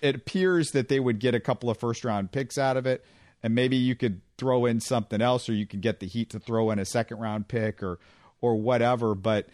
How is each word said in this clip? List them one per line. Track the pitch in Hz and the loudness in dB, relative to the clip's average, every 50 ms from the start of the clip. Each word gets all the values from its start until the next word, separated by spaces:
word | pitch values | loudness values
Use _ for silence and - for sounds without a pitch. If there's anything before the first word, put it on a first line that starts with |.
it | - 139 139 | 0 0 0
appears | 127 - - - 190 185 185 180 170 156 - | 0 -6 -6 -2 0 2 4 4 2 0 2
that | - 139 123 - | 0 -2 0 2
they | 135 135 | 0 2
would | 131 123 113 104 | 2 2 0 2
get | 120 127 120 | 0 0 0
a | 113 | 0
couple | - - 123 - 123 120 | 0 -2 -4 -2 0 -4
of | 107 - | -2 -2
first-round | - 117 113 - - 123 107 101 98 92 - | -2 -4 -4 -2 -2 -2 -2 -2 -2 -2 -4
picks | 135 135 - - 143 | -4 -4 -4 -2 -2
out | 135 131 131 | 0 0 0
of | 131 127 | 0 0
it, | 131 127 - - _ _ _ - _ _ _ | 0 -2 -2 -4 _ _ _ -20 _ _ _
and | - 113 113 | -2 0 2
maybe | 123 127 127 131 131 | 2 2 2 2 2
you | 127 127 123 | 2 2 0
could | - 127 113 95 90 - _ _ - | 2 0 -2 -2 -2 -10 _ _ -4
throw | 127 131 127 123 120 | 0 2 2 4 4
in | 120 117 113 | 2 2 0
something | - - 131 117 101 - 110 107 | 0 0 -2 -2 -2 -2 -2 0
else, | 120 123 127 123 - - | 2 2 2 0 0 -2
or | 110 | -2
you | 104 104 | -2 -2
could | - - 98 | -4 -6 -2
get | 90 113 104 - | -2 -2 -2 -2
the | 98 92 | -6 -8
Heat | 87 117 113 - | -4 -6 -6 -6
to | - 107 | -6 -12
throw | - - 117 113 113 110 | -6 -2 0 0 2 2
in | 107 101 | 0 0
a | 95 | -2
second-round | - - 120 113 - 120 104 113 107 107 107 98 - | -2 -2 -2 -2 -2 -6 -8 -6 -6 -4 -6 -6 -4
pick | - 117 110 107 104 - | -2 -2 -2 -2 -4 -4
or, | 101 92 87 - _ - - _ _ - _ - | -6 -6 -6 -8 _ -20 -20 _ _ -20 _ -2
or | - 120 113 | 0 0 0
whatever. | 110 107 123 127 117 117 120 127 113 117 110 104 | 2 2 2 2 2 4 2 2 2 2 0 0
But | 95 92 110 107 104 - - | 0 0 0 0 0 -2 -4